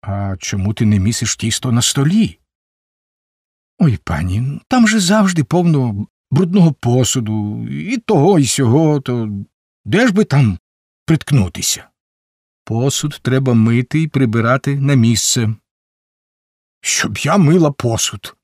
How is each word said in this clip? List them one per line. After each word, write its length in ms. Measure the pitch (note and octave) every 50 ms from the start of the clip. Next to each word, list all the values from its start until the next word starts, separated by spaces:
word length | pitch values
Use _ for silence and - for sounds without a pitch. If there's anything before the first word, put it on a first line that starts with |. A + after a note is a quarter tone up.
«А 340 | - G2+ G2 G2 G2+ G2 F#2+ E2+
чому 340 | - - - G2+ F#2 G#2 G#2
ти 120 | - A#2
не 140 | G#2+ G#2 G2+
місиш 360 | F#2 A2 A#2 - A#2+ G#2+ -
тісто 360 | - - A2+ - - - C3
на 100 | A#2 A#2
столі?» 580 | A2 - - C#3+ C3+ D3+ F#3 A3 G#3+ G2 D#2+ _ _ _ _ _ _ _ _ _ _ _ _ _ _ _ _ _ _ _ _ _ _ _ _ _ _ _ _ _
«Ой, 180 | F#3 D3 G#2+ - _
пані, 580 | - E2+ - F#2+ F#2 F2+ A2 B2 C3+ C#3+ - _
там 200 | _ C4 B3+ A3+
же 120 | G#3+ A3 A3
завжди 440 | F#3 E3+ G#3 A3 G3+ F#3+ F3+ D#3+ C3+
повно 640 | _ D#3+ F3 F3 F3 D#3 C#3+ B2+ A#2+ G2+ G2 G#2+ _ _ _ _ _
брудного 420 | - D3+ F#3+ E3 F3+ G#3 E3+ E3 C#3+
посуду, 960 | _ - B2 A#2+ C3 B2 - - C3+ A2+ G#2+ G#2+ G#2+ G#2 G#2 G#2+ A#2 A2+
і 300 | A#2 C3+ C#3+ D#3 F#3+ C4
того, 420 | A#3 _ - G#3+ D#3 C#3 F#3 G3+ D#3+
і 60 | C#3
сього, 560 | A2 - - C3+ A2+ A#2 D3+ E3 D#3 D3+ C#3+
то 280 | - - B2 A#2+ A2+ G#2+ G2+ G2 G2 _ _ _ _ _ _ _ _
де 220 | G2+ C3 G3+ B3+
ж 60 | B3 F3
би 100 | G#3 G#3
там 360 | - C#3 C#3+ C3+ G#2+ F2+ - _ _ _ _ _ _ _ _ _
приткнутися?» 840 | - D#3+ D3 - - D3 C3 F#2+ F2 - - - - - - - _ _ _ _ _ _ _ _ _ _ _ _ _ _ _ _
«Посуд 560 | - A2 A2+ B2 C#3+ - - - - - -
треба 320 | _ B2+ C3 C3 C3+ C3 A#2+
мити 480 | A2+ A2 A2+ A#2 B2 B2+ _ - D#3
і 60 | D#3+
прибирати 680 | D3+ - C3+ C3 A#2 G#2+ A#2 A2 A#2 B2+ C3+ - C#3+ C#3
на 180 | C#3+ C3+ C#3+ C#3+
місце». 640 | C3 A2+ A#2 A#2 G#2 - - - B2+ A2+ A2 A2 - _ _ _ _ _ _ _ _ _ _ _ _ _ _ _ _ _ _ _ _ _ _ _ _
«Щоб 360 | - - - - - - G#2+
я 200 | - - C#3+ F3
мила 340 | G#3 E3+ C#3+ E3 F#3 D#3+ D3
посуд!» 640 | C#3 - - A#2+ A2+ G2+ - - - G2+ - - _ _